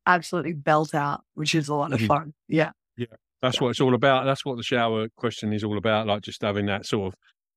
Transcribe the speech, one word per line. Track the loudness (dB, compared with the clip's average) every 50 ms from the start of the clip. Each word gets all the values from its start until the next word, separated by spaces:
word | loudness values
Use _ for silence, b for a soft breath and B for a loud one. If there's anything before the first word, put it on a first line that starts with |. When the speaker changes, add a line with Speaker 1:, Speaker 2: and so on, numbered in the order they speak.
| _
Speaker 1:
absolutely | 2 2 2 2 -2 -4 -4 -2 -4 -6
belt | -2 2 4 4 4 4 2 -2
out, | -2 -2 -2 -4 -6 -8 _ _
which | -6 -2 0 0
is | 0 0 0
a | -2
lot | -2 -2 -2 -2
of | 0
Speaker 2:
Mm-hmm. | 2 2
Speaker 1:
fun. | 2 2 0 -4 -12 _ _ -2
Yeah. | 0 2 2 0 -2 _ _ _ _ -12
Speaker 2:
Yeah. | -12 -12 -12 -16 _ _ _ _
That's | -2 -2 0 0
Speaker 1:
Yeah. | 0
Speaker 2:
what | 0
it's | 2 2
all | 2 4 4
about. | 4 4 4 4 4 2
That's | 0 -2 -2 -4
what | -8 -8 -8
the | -4
shower | -2 0 0 2 0 0 -2 -4 -6 -6
question | -6 -6 -6 -4 -4 -4 -4 -2
is | -2 -2
all | -4 -4 -2
about, | 0 2 2 2 2 0
like, | 0 -2 -2
just | -6 -10 -6
having | -4 -2 0 0 0 0
that | -2 -4 -4
sort | -4 -4 -2 -2 -4 -8
of, | _ b b b _ _ _ _